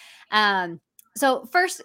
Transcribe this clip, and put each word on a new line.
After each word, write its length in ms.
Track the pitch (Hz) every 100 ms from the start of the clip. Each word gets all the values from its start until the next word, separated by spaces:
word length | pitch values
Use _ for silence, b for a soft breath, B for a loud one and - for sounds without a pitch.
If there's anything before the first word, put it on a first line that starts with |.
| B B B
Um, 500 | 214 208 190 175 170 _ _ _ -
so 300 | 277 254 -
first, 300 | 359 359 -